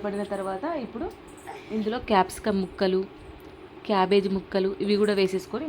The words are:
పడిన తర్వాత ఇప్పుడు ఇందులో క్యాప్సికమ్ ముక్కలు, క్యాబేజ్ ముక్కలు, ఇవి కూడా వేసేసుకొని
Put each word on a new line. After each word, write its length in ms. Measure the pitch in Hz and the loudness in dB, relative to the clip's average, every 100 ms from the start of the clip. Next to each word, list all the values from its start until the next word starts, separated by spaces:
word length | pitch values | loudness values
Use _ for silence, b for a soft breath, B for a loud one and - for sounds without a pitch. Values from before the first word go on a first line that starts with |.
| 208 | -2
పడిన 180 | 202 202 | -4 -4
తర్వాత 300 | 196 190 190 294 311 | -4 -4 -4 -4 -4
ఇప్పుడు 240 | 226 233 381 - - - - - - 220 | -6 -6 -8 -8 -18 -18 -16 -14 -6 -2
ఇందులో 240 | 208 240 - | 0 -2 2
క్యాప్సికమ్ 500 | 196 185 - 220 196 | 4 4 0 0 0
ముక్కలు, 360 | 185 - 190 185 196 - - - - - - - - | 0 0 2 2 0 -8 -18 -18 -18 -18 -18 -8 0
క్యాబేజ్ 400 | 196 185 202 190 190 | 2 6 6 4 0
ముక్కలు, 340 | - 196 190 196 | 0 0 0 0
ఇవి 100 | 208 202 | 2 4
కూడా 140 | 208 196 | 4 4
వేసేసుకొని 440 | 190 190 - 226 | 2 2 -4 -6